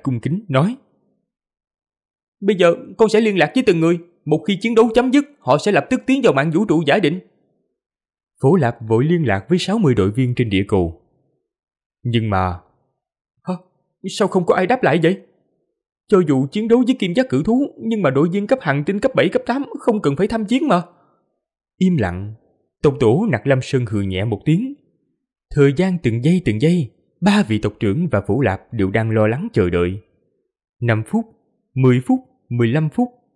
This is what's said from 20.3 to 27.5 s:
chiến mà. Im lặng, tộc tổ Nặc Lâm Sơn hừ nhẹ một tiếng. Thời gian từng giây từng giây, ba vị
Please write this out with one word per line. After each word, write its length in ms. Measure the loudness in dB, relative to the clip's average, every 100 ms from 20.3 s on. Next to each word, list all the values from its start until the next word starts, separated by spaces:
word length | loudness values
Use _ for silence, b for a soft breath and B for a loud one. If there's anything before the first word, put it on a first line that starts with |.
| -4 -2
chiến 220 | -2 0
mà. 140 | 0 -2 _ _ _ _ _ _ _ _ -2
Im 200 | 0 2
lặng, 360 | -2 -4 -10 -14 _ _ _ _
tộc 100 | -2 2
tổ 260 | 2 2 0
Nặc 160 | -2 0
Lâm 120 | -2
Sơn 240 | 0 -4 -2
hừ 160 | -4
nhẹ 240 | -4 -4 -4
một 140 | -4 0
tiếng. 280 | 0 -2 -10 _ _ _ _ _ _ -6 2
Thời 180 | 2 2
gian 200 | -2 -2
từng 200 | -2 -2
giây 180 | 0 0 0
từng 160 | 0
giây, 300 | 0 0 -2 _ _ -4
ba 220 | 0 2
vị 120 | 0